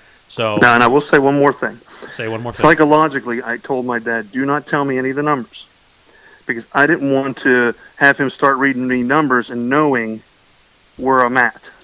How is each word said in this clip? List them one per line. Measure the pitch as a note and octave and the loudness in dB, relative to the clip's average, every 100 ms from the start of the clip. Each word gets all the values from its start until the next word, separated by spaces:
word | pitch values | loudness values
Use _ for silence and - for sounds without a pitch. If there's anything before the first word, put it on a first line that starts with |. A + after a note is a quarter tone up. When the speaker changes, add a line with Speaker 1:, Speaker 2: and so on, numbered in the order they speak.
| _ _ _ | _ _ _
Speaker 1:
So | - A2 G#2+ | -6 -2 4
Speaker 2:
Now, | B2 | 4
and | A#2 | 6
I | A#2+ | 4
will | C#3+ | 4
say | C#3+ D3+ | 2 2
one | C#3 C#3+ | 4 2
more | C#3 | 2
thing. | C3 A2+ A#2 - - - | 0 -8 -8 -20 -20 -16
Speaker 1:
Say | - A2+ | -10 -8
one | A2 | -6
more | A#2+ | -8
thing. | - | 0
Speaker 2:
Psychologically, | D3+ D#3 D3+ D3+ D#3 C3+ A#2 A#2+ | 2 4 4 4 2 -2 -6 -6
I | A#2+ A#2 | -6 -10
told | - C3 | -6 -6
my | B2 A#2+ | -4 -6
dad, | A2+ A2+ G#2+ | -4 -6 -6
"Do | B2+ C#3 | -6 -4
not | C#3+ - | -4 -2
tell | D3+ | -4
me | C#3 C3 | -2 -2
any | C3 | -4
of | C3+ | -4
the | |
numbers," | D3 C#3 A2 - - _ _ _ _ _ - - - | -2 -4 -6 -16 -20 _ _ _ _ _ -20 -16 -10
because | A#2 - | -10 -4
I | C#3+ D3 | 0 2
didn't | E3+ C#3 | 0 0
want | C3+ C3+ B2+ | 0 -2 -4
to | C3+ B2 A#2+ A2+ - - | 0 2 2 -2 -14 0
have | C#3 C3+ | 0 2
him | C3+ | -4
start | - C#3+ C3 | 0 0 0
reading | C#3 B2 B2+ | -2 -2 -4
me | B2+ | -2
numbers | B2 D3 D3 B2 A2 | 0 0 2 0 -2
and | A#2+ A#2+ | -6 -2
knowing | C#3 D3+ B2+ A2 A2+ - _ _ _ _ _ _ - | 0 0 -2 -4 -10 -16 _ _ _ _ _ _ -6
where | B2+ C3 | 0 2
I'm | B2 B2+ | 2 2
at. | A#2 - - - | -2 -4 -20 -20